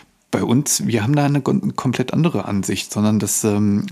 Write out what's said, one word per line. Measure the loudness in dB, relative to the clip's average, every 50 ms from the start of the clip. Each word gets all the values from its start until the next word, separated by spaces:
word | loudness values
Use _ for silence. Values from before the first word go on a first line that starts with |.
| -20 _ _ _ _ _
Bei | -2 -2 2
uns, | 2 2 2 2 0 -2 -2 0
wir | 0 0 0
haben | 0 2 2
da | 2 2
eine | 2 2 0
gon-, | 2 2 0 0 0 -2 -4
komplett | -2 -2 -2 0 0 -2 -2
andere | 0 0 0 2 0 -2 -4
Ansicht, | -2 -4 -2 -2 -2 -4 -4 -6 -6
sondern | -2 0 0 2 2 2
dass, | 0 0 -2 0 0
ähm, | 0 2 2 2 2 2 0 -2 -2